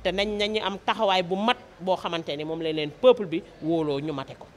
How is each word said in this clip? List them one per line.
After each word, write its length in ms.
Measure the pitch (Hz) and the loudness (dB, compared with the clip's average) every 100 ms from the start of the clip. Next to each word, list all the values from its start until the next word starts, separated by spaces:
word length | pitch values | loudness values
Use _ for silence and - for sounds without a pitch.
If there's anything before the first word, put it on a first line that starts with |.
Te 80 | 190 | -2
nañ, 160 | 185 202 208 | 0 -2 0
nañu 240 | 208 214 | 0 0
am 140 | 185 196 | -2 -4
taxawaay 440 | - 208 220 185 | -2 0 2 2
bu 120 | 175 190 | 2 0
mat 220 | 214 240 - - | 0 0 -4 -10
boo 160 | 180 175 | -2 -2
xamante 340 | 190 170 165 147 | -2 -4 -4 -6
ni 80 | |
moom 160 | 156 160 | -4 -4
lañ 120 | 160 156 | -2 -2
leen 160 | 151 | -4
peuple 340 | 147 254 247 196 | 4 6 6 4
bi 180 | 160 - - | -4 -6 -8
wóoloo 380 | 160 165 156 139 | -2 0 0 -2
ñu 120 | 151 | -4
mate 220 | 143 135 123 | -6 -8 -12
ko. 100 | - | -18